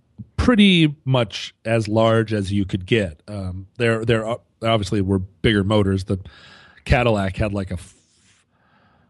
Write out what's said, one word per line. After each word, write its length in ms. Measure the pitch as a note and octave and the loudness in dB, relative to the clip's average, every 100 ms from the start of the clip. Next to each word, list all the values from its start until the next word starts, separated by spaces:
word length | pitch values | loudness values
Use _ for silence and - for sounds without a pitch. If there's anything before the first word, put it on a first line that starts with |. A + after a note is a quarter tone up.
| _ - - - | _ -20 -12 -2
pretty 580 | - A#3 G3+ F3 D#3 C#3+ - | 2 6 6 6 2 0 -2
much 500 | C3 A2 - - - A2+ | 0 0 -6 -14 -12 -2
as 220 | A2+ G#2 | -2 0
large 460 | G#2+ A2+ A2+ G#2 | 2 4 4 2
as 180 | G#2+ F#2 | -2 -2
you 140 | G2+ F#2+ | -2 -2
could 200 | G2+ F#2 | -4 0
get. 380 | A2+ F#2+ D#2+ - | 0 0 -6 -14
Um, 400 | G#2 F#2 F#2 F#2+ - | -10 -10 -10 -14 -4
there, 280 | A#2+ A2+ G#2+ | 0 0 0
there 220 | A2+ A2 | 0 -2
o-, 140 | A#2+ - _ | -8 -10 _
obviously 400 | A2+ A2+ G2 A2 | -2 0 0 -2
were 180 | F#2+ G2 | 0 0
bigger 440 | F#2+ _ B2 G#2 | -2 _ 0 2
motors. 400 | G2 G#2+ G2 F#2+ | 2 2 2 -2
The 160 | F#2+ G2 - - - - - _ - | -4 -8 -8 -20 -20 -20 -20 _ -2
Cadillac 520 | C#3 A#2+ G#2 G2 F#2 | 0 2 0 -2 -4
had, 160 | A2 | -4
like, 180 | G2+ F#2 | -4 -6
a 40 | F#2 | -10
f-, 200 | - _ _ _ _ _ _ _ _ _ _ _ _ | -14 _ _ _ _ _ _ _ _ _ _ _ _